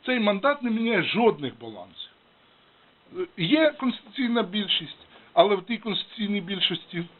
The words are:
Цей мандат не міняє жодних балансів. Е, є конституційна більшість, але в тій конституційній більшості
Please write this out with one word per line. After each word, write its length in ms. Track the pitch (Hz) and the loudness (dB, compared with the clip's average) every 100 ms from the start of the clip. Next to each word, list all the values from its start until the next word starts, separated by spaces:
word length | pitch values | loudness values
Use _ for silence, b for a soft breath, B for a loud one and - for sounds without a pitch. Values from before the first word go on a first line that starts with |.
| - | 0
Цей 140 | 254 | 2
мандат 440 | 208 196 277 294 | 2 2 2 0
не 60 | 240 | 0
міняє 340 | 226 233 214 | 0 0 0
жодних 500 | 151 196 226 147 139 - | 0 4 4 2 -4 -8
балансів. 500 | 117 104 90 - - _ _ _ b b b b b _ _ 175 | -14 -14 -16 -18 -20 _ _ _ b b b b b _ _ -8
Е, 80 | 180 - | -8 -4
є 340 | 170 302 311 294 | 2 4 4 2
конституційна 640 | 262 226 - 208 247 233 | -4 -4 -10 -6 -2 0
більшість, 540 | 190 208 196 - 156 - - B B | 0 -2 -2 -2 -2 -14 -20 B B
але 220 | - 185 202 | 4 4 4
в 80 | |
тій 140 | 180 226 | -2 -6
конституційній 640 | 220 180 - - 208 202 | -4 -6 -6 -6 -2 -2
більшості 640 | 180 196 165 165 - 170 170 | -4 -2 -2 -2 -6 -8 -8